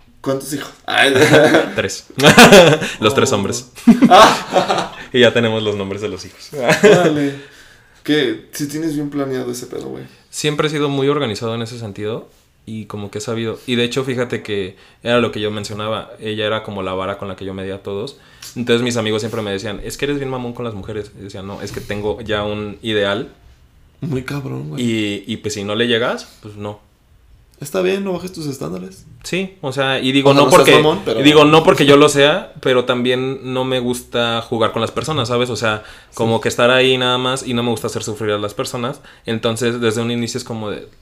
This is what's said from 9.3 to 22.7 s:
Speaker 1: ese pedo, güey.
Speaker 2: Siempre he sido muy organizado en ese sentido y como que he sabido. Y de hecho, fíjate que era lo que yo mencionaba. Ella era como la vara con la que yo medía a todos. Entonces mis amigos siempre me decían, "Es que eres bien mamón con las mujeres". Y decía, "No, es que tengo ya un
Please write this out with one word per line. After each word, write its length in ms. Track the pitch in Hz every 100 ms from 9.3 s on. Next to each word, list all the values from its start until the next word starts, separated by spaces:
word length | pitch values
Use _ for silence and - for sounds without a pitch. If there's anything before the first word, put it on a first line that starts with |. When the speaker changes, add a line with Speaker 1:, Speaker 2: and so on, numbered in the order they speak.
| 127 123
Speaker 1:
ese 160 | 123 -
pedo, 200 | - 131
güey. 160 | 131 131 _ _
Speaker 2:
Siempre 360 | - 151 151 156
he 40 |
sido 180 | 151 147
muy 200 | 139 139
organizado 460 | 147 123 101 117
en 80 | 113
ese 160 | 113 120
sentido 500 | 110 98 104 120 - _ _ _ -
y 200 | 110 101
como 240 | 107 101
que 80 | 101
he 20 |
sabido. 380 | - 113 113 - -
Y 100 | 120
de 80 |
hecho, 180 | 120 135
fíjate 380 | 131 123 123 113
que 340 | - 101 92 - _ _
era 180 | 117 120
lo 100 | 110
que 100 | 107
yo 100 | 104
mencionaba. 600 | 107 101 104 107 104 - -
Ella 280 | 110 107 107
era 160 | 107
como 180 | 107 98
la 120 | 92
vara 220 | 92 92 101
con 100 | 101
la 80 | 92
que 80 |
yo 100 | 95
medía 220 | 95 95 98
a 60 |
todos. 340 | 104 101 127 - _ - - 123
Entonces 260 | 117 117
mis 140 | 123 120
amigos 260 | 107 107
siempre 180 | 113 113
me 100 | 104
decían, 280 | 98 107 95
"Es 120 | 104 -
que 100 | 143
eres 120 | 143
bien 120 | 131
mamón 220 | 127 120
con 120 | 120
las 100 | 120
mujeres". 380 | 101 90 107 101 -
Y 40 |
decía, 200 | 104 98
"No, 200 | 95 101
es 80 | 104
que 100 | 113
tengo 400 | - 104 104 104
ya 220 | 107 104
un 360 | 104 104 104